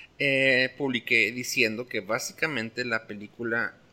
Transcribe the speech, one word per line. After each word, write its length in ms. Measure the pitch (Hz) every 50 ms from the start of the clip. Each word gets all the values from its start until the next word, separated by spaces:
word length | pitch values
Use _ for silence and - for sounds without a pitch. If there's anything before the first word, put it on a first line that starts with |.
| - _ _
Eh, 560 | - 143 139 135 131 135 135 131 127 131 127 -
publiqué 540 | - 143 135 123 113 - - 123 113 107 104
diciendo 560 | 120 127 120 - - 131 117 110 110 110 123
que 120 | - - 110
básicamente 840 | 95 98 110 127 - - - - 160 160 147 117 110 113 - 123 123
la 200 | 123 113 110 -
película 680 | - 104 101 104 101 _ - 120 117 113 117 110 - - - _ _